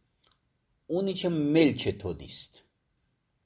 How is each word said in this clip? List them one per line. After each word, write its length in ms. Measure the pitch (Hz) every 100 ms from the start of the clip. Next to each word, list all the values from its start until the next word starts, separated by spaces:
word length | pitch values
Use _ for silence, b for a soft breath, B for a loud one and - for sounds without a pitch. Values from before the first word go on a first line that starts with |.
| _ _ _ _ _ _ _ _ -
اونی 280 | 170 196
که 140 | 185 180
ملک 600 | 160 143 160 151 - 107
تو 240 | 95 92
نیست، 520 | 80 - - - - _ _ _ _ _ _ _ _